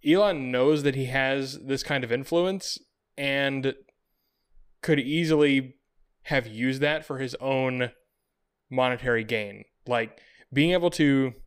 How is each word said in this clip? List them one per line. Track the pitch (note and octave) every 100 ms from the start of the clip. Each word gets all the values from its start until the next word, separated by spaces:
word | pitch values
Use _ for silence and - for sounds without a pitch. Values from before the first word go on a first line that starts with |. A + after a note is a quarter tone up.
| C#3+
Elon | F3+ G#3 E3 C3
knows | B2+ C3+ D3+
that | C#3+
he | C3+ B2+
has | C3+ C3 C#3 C3+ C#3
this | C3 C3+
kind | - C#3
of | B2
influence | B2 C#3 E3+ F3+ F#3+ - - _ _ _ -
and | C#3 C#3 C#3 C3+ C3+ C3 _ _ _ _ _ _ _ - - _
could | - D3
easily | B2+ D#3 E3 D#3 D3 C3+ C3 - _ _ _ _
have | - C#3+ A#2
used | G#2+ B2 C3
that | D3 D#3
for | D3 C3+
his | C3+ -
own | C3 C3+ C3 B2+ B2 _ _ _ _ _ _ _ _
monetary | B2+ B2+ B2 B2+ A#2
gain. | A2 A#2 G#2 G#2 - _ -
Like, | A#2+ A2+ - _ _ _
being | C3 D#3+
able | F3+ E3+
to | E3 D3 C#3 C3 A#2